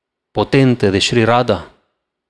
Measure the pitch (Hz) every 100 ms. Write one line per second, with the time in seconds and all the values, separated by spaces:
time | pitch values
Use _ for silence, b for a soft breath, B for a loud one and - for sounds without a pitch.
0 | _ _ _ - 104 139 135 120 104 95
1 | - 120 110 113 107 92 80 _ _ _
2 | _ _